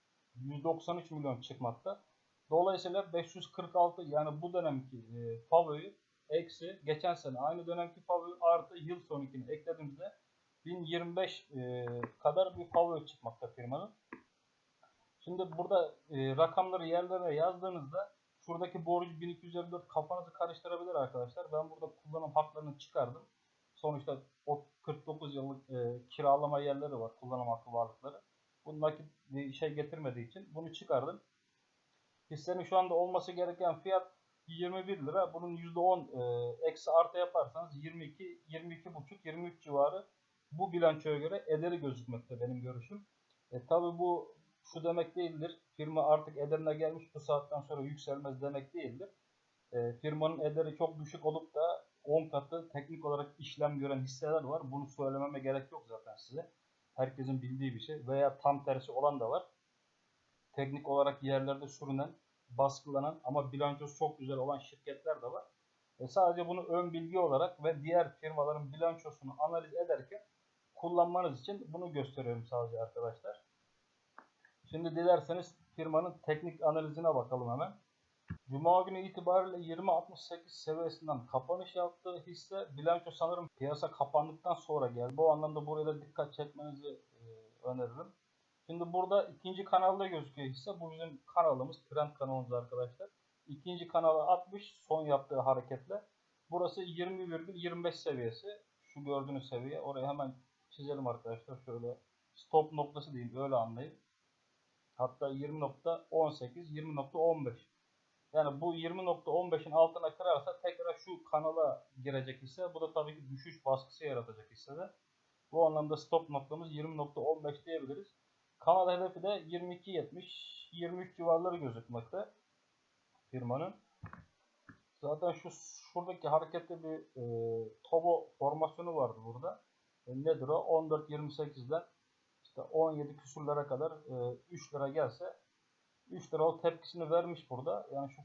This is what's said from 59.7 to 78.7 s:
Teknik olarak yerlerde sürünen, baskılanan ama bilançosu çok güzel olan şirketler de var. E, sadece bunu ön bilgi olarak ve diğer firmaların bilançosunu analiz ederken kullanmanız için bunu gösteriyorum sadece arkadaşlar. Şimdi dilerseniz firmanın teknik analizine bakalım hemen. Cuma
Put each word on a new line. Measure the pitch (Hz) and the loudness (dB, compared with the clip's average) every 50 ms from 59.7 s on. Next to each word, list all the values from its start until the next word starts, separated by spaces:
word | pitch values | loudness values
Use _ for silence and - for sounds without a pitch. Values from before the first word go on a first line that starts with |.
| _ _ _ _ _ _ _ _ _ _ _ _ _ _ _ _ - | _ _ _ _ _ _ _ _ _ _ _ _ _ _ _ _ -4
Teknik | - 139 135 139 143 143 143 | -4 -4 -4 -4 -6 -2 2
olarak | 139 139 139 139 139 139 135 | 4 6 6 6 4 0 0
yerlerde | 135 139 135 135 139 139 139 147 135 | 2 4 4 4 2 0 -2 -4 -10
sürünen, | - - 151 139 135 135 143 170 - - _ _ _ _ _ - | -12 -8 -4 -2 0 0 -2 -2 -6 -12 _ _ _ _ _ -4
baskılanan | 123 120 139 139 135 - - 147 139 139 139 151 156 - - | 2 4 4 4 4 0 -4 -2 0 0 0 0 -2 -4 -4
ama | 127 139 147 135 131 | -2 0 0 0 0
bilançosu | 131 139 147 143 143 143 147 147 - - | 0 0 2 0 0 -2 -6 -8 -4 -2
çok | 160 147 - - | -2 -2 -2 -4
güzel | 135 131 139 131 | -6 -4 -2 -2
olan | 127 139 143 135 | 0 0 -2 -4
şirketler | - - 143 - - 147 139 139 - 160 151 147 | -6 -12 -20 -16 -12 -12 -10 -6 -2 -2 -2 -2
de | 123 120 | -4 -8
var. | 156 - - - _ _ _ _ _ _ _ _ _ - | -8 -8 -10 -12 _ _ _ _ _ _ _ _ _ -10
E, | 127 127 | -8 0
sadece | - 196 185 175 170 175 175 170 | 4 6 8 8 6 4 0 -2
bunu | 180 180 175 | -2 -2 -2
ön | - 170 175 180 175 165 | 0 2 2 2 0 -2
bilgi | 170 165 165 175 185 | -4 -4 0 2 4
olarak | 180 156 135 135 170 185 - - 147 | 4 6 6 6 4 2 0 0 0
ve | 160 165 143 139 | 0 0 0 0
diğer | 160 170 175 165 143 - _ | 4 4 4 4 4 0 _
firmaların | - 156 156 151 143 147 151 147 147 135 139 | -8 -4 0 2 2 2 0 -2 -4 -8 -2
bilançosunu | 156 165 165 165 165 - 151 151 - 135 131 131 - | 0 2 2 0 0 -6 -12 -12 -12 -12 -8 -2 0
analiz | 151 160 170 170 160 151 - | 0 2 2 0 -4 -4 -2
ederken | 170 175 175 156 131 135 - - 214 - _ _ _ _ _ _ _ _ _ - | -2 0 2 2 0 -2 -6 -12 -14 -14 _ _ _ _ _ _ _ _ _ -10
kullanmanız | - - 170 175 175 170 175 175 180 180 165 131 123 | -6 -4 2 6 6 6 6 6 2 0 0 -2 -4
için | - - 202 196 - 147 156 | -8 -8 -8 -8 -8 -10 -8
bunu | 175 180 170 147 | -8 -8 -6 -4
gösteriyorum | 143 127 - - 135 127 120 120 117 113 | -4 -4 -4 -4 -6 -4 -4 -4 -4 -4
sadece | - 127 120 120 113 117 113 | -4 -2 -2 -2 -2 -2 -4
arkadaşlar. | 113 113 - 120 120 117 110 - - 101 107 - _ _ _ _ _ _ _ _ _ _ _ _ _ _ _ - - _ _ _ _ _ _ _ _ | -6 -6 -6 -6 -6 -6 -6 -8 -10 -12 -12 -12 _ _ _ _ _ _ _ _ _ _ _ _ _ _ _ -20 -20 _ _ _ _ _ _ _ _
Şimdi | - - 160 170 165 151 | -10 -6 -4 -4 -2 0
dilerseniz | 165 170 180 175 165 - - 170 180 170 - - _ _ _ _ | 4 6 6 6 6 6 2 -4 -4 -4 -8 -14 _ _ _ _
firmanın | - 156 160 156 156 175 180 - - - | -6 -2 2 2 2 2 0 -2 -4 -2
teknik | - 151 151 170 175 151 156 160 | -2 0 0 -2 -6 -4 2 2
analizine | 156 151 160 156 151 147 160 165 165 151 | 4 4 4 0 -2 -2 0 2 4 4
bakalım | 131 117 123 131 127 123 117 | 4 2 0 -2 -2 -2 -2
hemen. | 117 135 165 196 202 - _ _ _ _ _ _ _ _ _ - - - _ - | -2 -2 -2 -4 -6 -10 _ _ _ _ _ _ _ _ _ -12 -12 -10 _ -8
Cuma | 131 139 160 170 | -4 2 6 8